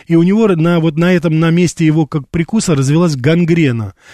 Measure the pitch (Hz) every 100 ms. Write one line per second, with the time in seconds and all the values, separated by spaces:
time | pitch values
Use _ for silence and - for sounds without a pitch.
0 | - 165 180 214 220 165 170 170 160 156
1 | 175 180 170 160 165 170 170 - 156 156
2 | 151 156 - 170 165 220 180 139 135 160
3 | 175 135 135 175 165 170 143 117 101 -
4 | -